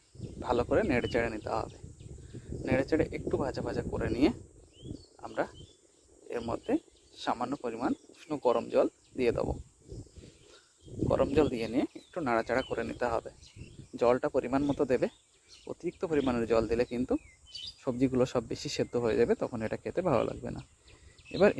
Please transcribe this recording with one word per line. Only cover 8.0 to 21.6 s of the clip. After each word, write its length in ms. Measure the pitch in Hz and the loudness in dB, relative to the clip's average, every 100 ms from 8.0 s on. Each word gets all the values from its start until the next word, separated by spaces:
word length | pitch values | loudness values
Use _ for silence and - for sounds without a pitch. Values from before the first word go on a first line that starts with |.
| - | -6
উষ্ণ 180 | - - 143 | -20 -8 0
গরম 200 | 127 117 120 | 2 2 2
জল 120 | 123 - - _ - | 4 2 0 _ 0
দিয়ে 160 | 120 | 2
দেবো। 200 | - - - - _ - - - - - - - - _ _ - - - | 2 0 -4 -10 _ -16 -16 -16 -20 -20 -20 -20 -20 _ _ -14 -2 2
গরম 180 | 113 135 143 | 4 4 4
জল 100 | 139 | 2
দিয়ে 140 | 120 113 | 2 -2
নিয়ে 160 | 113 - - | 0 -2 -4
একটু 180 | - 180 | -12 -6
নাড়াচাড়া 420 | 135 113 117 120 | 0 0 2 0
করে 200 | 131 113 | 0 -4
নিতে 220 | 117 - 123 | -4 -2 -2
হবে। 180 | 113 - - - - - - - - | -2 -4 -12 -20 -18 -18 -18 -14 2
জলটা 280 | 120 127 151 | 4 4 2
পরিমাণ 320 | 135 123 135 143 | 0 2 2 2
মতো 140 | 135 131 | 2 2
দেবে, 140 | 120 196 - _ _ _ - - | 2 0 -4 _ _ _ -16 -12
অতিরিক্ত 360 | - 170 - 180 | -8 -8 -6 0
পরিমাণের 340 | 151 131 120 113 | 2 2 2 4
জল 140 | 113 110 | 4 4
দিলে 140 | 117 123 | 2 0
কিন্তু 220 | 120 - 277 - - - - - - | 0 0 -2 -4 -20 -18 -14 -14 -8
সবজিগুলো 420 | - 120 131 127 127 | -4 2 2 4 2
সব 160 | 127 113 | 0 -4
বেশি 180 | 117 147 - | -6 -4 -4
সেদ্ধ 180 | 117 120 | -2 0
হয়ে 140 | 117 117 | 2 4
যাবে, 140 | 120 233 | 4 2
তখন 160 | - 120 110 | -2 -4 -4
এটা 100 | - | -4
খেতে 240 | 110 - | -4 -2
ভালো 200 | 185 117 113 | 2 4 2
লাগবে 220 | - 120 | -2 -8
না। 100 | 131 - _ - - - - - | -8 -12 _ -20 -20 -20 -20 -8
এবার 200 | - 202 - | 4 4 6